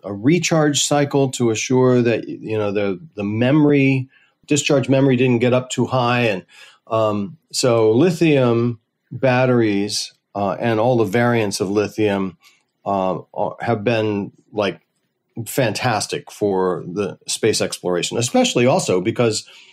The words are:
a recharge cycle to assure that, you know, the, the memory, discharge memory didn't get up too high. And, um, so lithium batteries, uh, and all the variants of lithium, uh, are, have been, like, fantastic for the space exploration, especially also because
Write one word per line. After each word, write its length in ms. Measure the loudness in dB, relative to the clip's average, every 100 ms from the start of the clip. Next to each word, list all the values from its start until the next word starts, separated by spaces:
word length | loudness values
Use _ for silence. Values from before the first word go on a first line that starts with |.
a 100 | -10
recharge 720 | -4 0 2 2 2 2 0
cycle 480 | 0 0 0 0 0
to 200 | 0 -2
assure 520 | 0 0 2 4 4
that, 260 | 2 0 -4
you 300 | -12 -6 -4
know, 140 | -2
the, 280 | -2 -2 -4 -10
the 80 | -8
memory, 840 | -4 0 2 4 4 4 4 2 -2 _ _ _ -2
discharge 420 | -2 2 0 2
memory 280 | 2 4 4
didn't 220 | 2 2
get 160 | 2
up 160 | 0 -2
too 160 | -4 -2
high. 360 | 0 0 0
And, 220 | 0 -2 -8 -20 -20 _ _
um, 500 | 0 0 0 -4 -10 _
so 400 | -2 2 4 4
lithium 880 | 4 2 2 2 4 4 2 0 -4 _ _ _
batteries, 1000 | -4 0 2 2 2 2 0 -2 -4 -8 _ _
uh, 220 | -4 -4 -2
and 220 | -2 0
all 160 | 2 2
the 80 |
variants 560 | 0 0 0 0 -2 -4
of 100 | -2
lithium, 640 | 0 -2 0 0 0 -4 -8 -20 _ _ _
uh, 360 | -4 -2 -2 -4 -8
are, 240 | -6 -6 -6
have 240 | -4 -2
been, 480 | 0 -2 -2 -2 -6 -12 _
like, 280 | -4 -4 -4 _ _ _ _ _ -14 -8
fantastic 880 | -2 -2 -2 -2 -4 -4 -8 -10
for 500 | -4 -2 0 0 -2 -6
the 280 | -6 -6 -8 -10
space 320 | -2 0 0
exploration, 580 | -4 -6 -4 -2 -2 -4
especially 480 | -2 0 0 2 2
also 340 | 2 0 -2
because 480 | -2 0 0 -2 -8 -20 -20